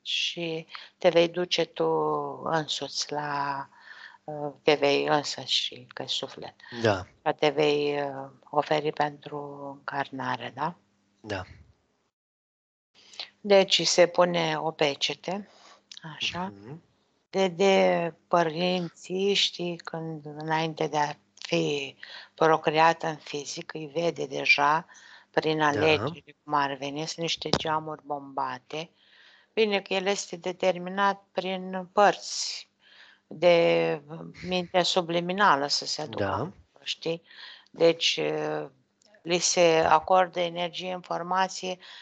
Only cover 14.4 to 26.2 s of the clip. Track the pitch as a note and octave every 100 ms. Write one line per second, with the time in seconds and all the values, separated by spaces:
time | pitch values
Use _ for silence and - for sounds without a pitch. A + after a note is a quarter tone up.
14.4 | D#3+ D#3 D#3 D#3 D3 C#3 - C#3+ - G3
15.4 | G3+ - - - _ - D#3+ D3 - E3+
16.4 | F#3 G2+ G#2+ D#3+ _ _ _ _ _ F#3+
17.4 | F#3+ E3 G3 F#3+ F#3 F3 E3+ - - F3
18.4 | E3 D#3 F3+ F#3 E3+ - - F#3 G3+ F#3+
19.4 | - - F3 E3+ - E3 D#3+ D#3 D3 D3
20.4 | D#3 D#3+ D#3+ D3+ D#3 D3+ D3 D3+ _ -
21.4 | - E3+ D#3+ D3 C3+ - - - - -
22.4 | D#3+ D#3 E3 D#3 E3 E3 E3 D3+ - D3
23.4 | C#3 - - D#3 D3+ C#3+ E3+ C#3+ C#3+ C#3+
24.4 | C#3 - C#3+ D#3+ - - - - _ -
25.4 | D#3 D#3 D3+ C#3+ D#3 D3+ A#2+ E3